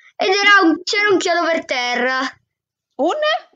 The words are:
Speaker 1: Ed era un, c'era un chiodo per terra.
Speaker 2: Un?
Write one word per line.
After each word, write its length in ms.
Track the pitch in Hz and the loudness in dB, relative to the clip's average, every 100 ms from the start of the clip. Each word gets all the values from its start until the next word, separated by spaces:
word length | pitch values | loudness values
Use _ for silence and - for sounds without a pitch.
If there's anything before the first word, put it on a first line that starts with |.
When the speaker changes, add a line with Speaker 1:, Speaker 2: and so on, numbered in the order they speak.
| _ - | _ -4
Speaker 1:
Ed 140 | 415 | 0
era 360 | 403 403 403 330 | 2 4 4 4
un, 140 | 320 | 0
c'era 260 | - 415 415 | -2 -2 0
un 60 | 359 | 0
chiodo 280 | 349 339 320 | 0 0 0
per 200 | 330 320 | -2 -4
terra. 540 | 254 247 247 247 262 269 - _ _ _ _ _ - | -6 -4 -2 -2 -2 -6 -10 _ _ _ _ _ -4
Speaker 2:
Un? 180 | 302 605 605 659 - | -2 0 -2 -2 -6